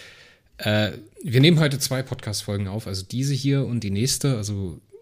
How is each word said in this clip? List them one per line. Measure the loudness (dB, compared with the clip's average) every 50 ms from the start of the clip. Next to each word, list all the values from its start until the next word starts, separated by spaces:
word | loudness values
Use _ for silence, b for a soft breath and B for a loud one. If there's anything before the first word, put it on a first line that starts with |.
| B B B B B B B B B B _
Äh, | -6 0 2 2 2 2 0 -2 -6 -14 -18 -20 -12 -6
wir | 0 4 6 8
nehmen | 8 8 6
heute | 4 2 2 -2
zwei | -2 -2 -2 -4 -4
Podcast-Folgen | -6 -8 -8 -6 -6 -6 -6 -4 -4 -4 -2 -2
auf, | -2 -4 -6 -6
also | -6 -8 -8 -8
diese | -6 -4 -4 -2 -2 -2
hier | 0 0 2 2 2 0
und | 0 -2 -2
die | -2 -2
nächste, | 0 0 0 0 0 0 0 0 0 0
also | -2 -4 -4 -4 -4 -6 -8 -10 -16 _ -20 -20